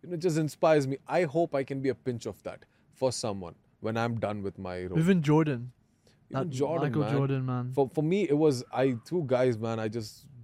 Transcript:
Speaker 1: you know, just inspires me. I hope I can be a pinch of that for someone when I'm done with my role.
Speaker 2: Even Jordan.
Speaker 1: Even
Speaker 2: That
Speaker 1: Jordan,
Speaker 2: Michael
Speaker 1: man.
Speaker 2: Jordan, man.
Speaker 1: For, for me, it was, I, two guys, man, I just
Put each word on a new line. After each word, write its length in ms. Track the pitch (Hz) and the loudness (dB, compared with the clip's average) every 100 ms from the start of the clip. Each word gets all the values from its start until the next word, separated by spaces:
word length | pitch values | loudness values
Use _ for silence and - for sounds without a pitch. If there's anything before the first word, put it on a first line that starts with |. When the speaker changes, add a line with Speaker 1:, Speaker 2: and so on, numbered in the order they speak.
Speaker 1:
you 60 | - | -10
know, 80 | 175 | -2
just 220 | 180 156 | 0 2
inspires 480 | 156 - 165 156 135 | 0 2 4 4 4
me. 120 | 135 - | -2 -2
I 180 | 151 | 0
hope 300 | 175 151 170 | 0 0 0
I 100 | 143 | -2
can 160 | 135 139 | -4 -2
be 60 | 131 | -2
a 40 | |
pinch 320 | 120 - 120 117 | -2 -4 -6 -6
of 160 | 98 | -10
that 200 | - - - _ _ | -12 -14 -16 _ _
for 180 | _ 131 | _ -2
someone 420 | 120 120 98 87 - _ _ | -2 -4 -6 -8 -14 _ _
when 160 | 107 113 | -4 -2
I'm 200 | 117 117 | -2 -2
done 240 | 104 107 | -4 -4
with 160 | 98 - | -6 -8
my 260 | 92 90 | -8 -8
role. 140 | 90 120 | -4 0
Speaker 2:
Even 220 | 165 190 | 4 4
Jordan. 520 | 147 151 160 127 123 - _ _ _ _ - | 4 4 2 -2 -6 -16 _ _ _ _ -8
Speaker 1:
Even 180 | 135 160 | -6 -4
Speaker 2:
That 20 | |
Speaker 1:
Jordan, 340 | 127 139 165 143 | -2 -2 0 0
Speaker 2:
Michael 100 | 110 | 0
Speaker 1:
man. 100 | 104 | 0
Speaker 2:
Jordan, 340 | 139 135 135 127 | 0 0 0 -2
man. 260 | 123 123 | -4 -2
Speaker 1:
For, 160 | 131 135 | 0 0
for 120 | - | 0
me, 200 | 151 196 170 | 0 2 2
it 100 | 147 | 4
was, 260 | 156 123 - | 4 2 -2
I, 200 | 120 135 120 | 0 0 0
two 200 | - 180 139 | -4 -4 0
guys, 320 | 123 131 113 | 2 2 2
man, 200 | 113 113 | -2 -2
I 100 | 113 | -4
just 380 | 113 107 - - 123 | -4 -8 -12 -20 -16